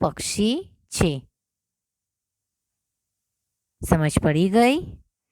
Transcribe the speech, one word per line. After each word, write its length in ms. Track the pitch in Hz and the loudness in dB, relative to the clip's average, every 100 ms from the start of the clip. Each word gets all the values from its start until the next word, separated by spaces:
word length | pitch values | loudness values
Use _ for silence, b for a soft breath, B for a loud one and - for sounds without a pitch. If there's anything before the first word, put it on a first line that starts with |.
પક્ષી 680 | 165 - - - 214 294 392 _ _ | -4 -4 -6 -2 -2 -2 -8 _ _
છે. 400 | - 180 135 - _ _ _ _ _ _ _ _ _ _ _ _ _ _ _ _ _ _ _ _ _ _ _ _ _ - | -2 -2 -2 -10 _ _ _ _ _ _ _ _ _ _ _ _ _ _ _ _ _ _ _ _ _ _ _ _ _ -2
સમજ 300 | 165 151 - | 0 0 0
પડી 260 | 160 151 185 | 0 2 2
ગઈ? 480 | 214 240 302 370 - _ _ _ | 4 4 2 -4 -14 _ _ _